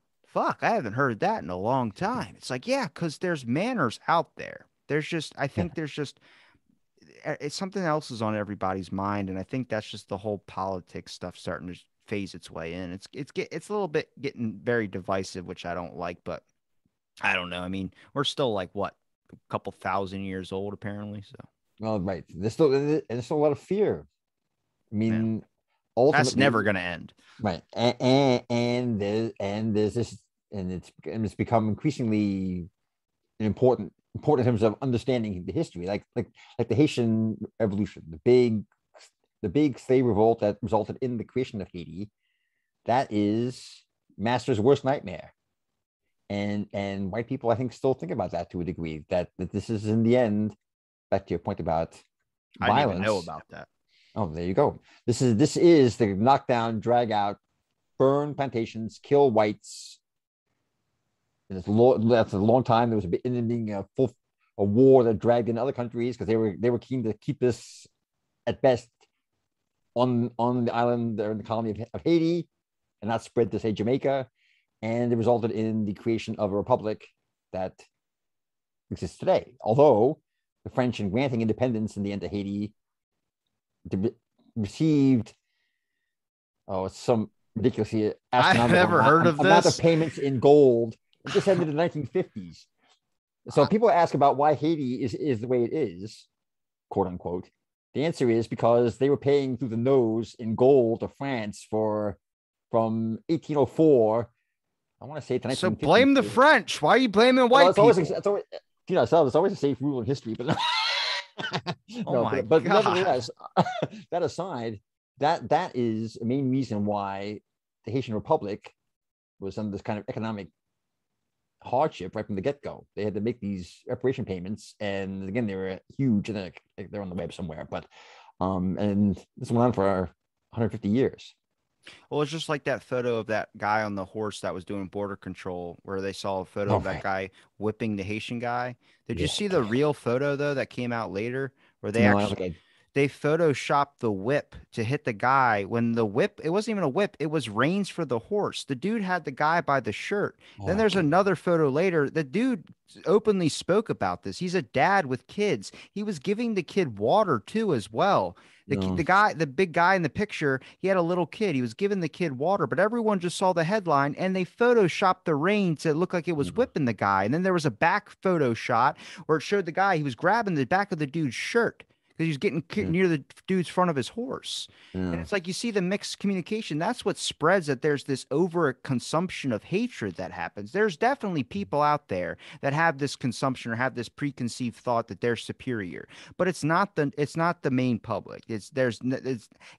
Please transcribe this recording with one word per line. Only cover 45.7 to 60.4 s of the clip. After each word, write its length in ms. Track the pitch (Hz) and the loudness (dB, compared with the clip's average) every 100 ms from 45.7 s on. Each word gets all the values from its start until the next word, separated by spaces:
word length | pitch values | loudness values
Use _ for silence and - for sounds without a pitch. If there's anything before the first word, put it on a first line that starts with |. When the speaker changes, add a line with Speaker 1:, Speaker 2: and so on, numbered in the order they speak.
| _ _ _ _ _ - | _ _ _ _ _ -8
Speaker 2:
And, 380 | 101 104 104 98 | -4 -4 -4 -6
and 380 | 104 101 98 98 | -6 -6 -6 -6
white 160 | 107 117 | -6 -6
people, 220 | 131 117 | -4 0
I 40 | 117 | 0
think, 180 | 127 | -2
still 200 | - 135 | -2 0
think 180 | 131 165 | 0 -4
about 200 | 139 90 | -4 -4
that 180 | 82 85 | -4 -6
to 100 | 90 | -6
a 20 | |
degree, 400 | 85 82 82 78 78 | -6 -6 -6 -8 -4
that, 200 | 90 87 - | -2 -2 -6
that 140 | 87 | -6
this 180 | 101 - | -6 -4
is 160 | 110 107 | -4 0
in 160 | 110 | 2
the 120 | 113 123 | 4 4
end, 380 | 113 104 107 - _ _ _ _ - | 4 2 -2 -6 _ _ _ _ -4
back 140 | 98 - | -4 -2
to 40 | |
your 80 | 87 | -6
point 200 | - 98 | -4 -6
about 340 | 82 82 82 - _ _ _ _ _ - | -2 -2 -2 -8 _ _ _ _ _ -2
Speaker 1:
I 60 | 110 | 2
didn't 220 | 120 135 | 4 2
even 100 | 92 | 0
know 180 | 107 101 | 0 -2
Speaker 2:
violence. 20 | 85 | -2
Speaker 1:
about 160 | 78 - | -14 -16
that. 180 | 78 - _ _ _ _ - | -18 -18 _ _ _ _ -6
Speaker 2:
Oh, 120 | 92 | -6
there 180 | 78 87 | -4 -2
you 80 | |
go. 260 | 95 143 - _ _ - | 2 2 0 _ _ -4
This 160 | 117 | 0
is, 140 | 131 107 | 2 4
this 220 | 151 - | 2 6
is 400 | 170 165 123 - | 6 8 6 4
the 100 | 107 | 0
knockdown, 720 | 95 120 139 - 120 117 113 | 2 4 4 2 0 0 -2
drag 320 | 117 120 117 | 2 2 2
out, 260 | 104 101 98 _ _ _ _ _ - | 0 -2 -4 _ _ _ _ _ 2
burn 340 | 135 143 147 | 4 4 -2
plantations, 640 | 139 135 113 113 110 113 - | -4 -4 -2 -4 -6 -10 -10
kill 260 | - 143 139 | 2 6 6
whites. 680 | 107 107 107 - - - - _ _ _ _ | 6 2 0 -12 -18 -18 -20 _ _ _ _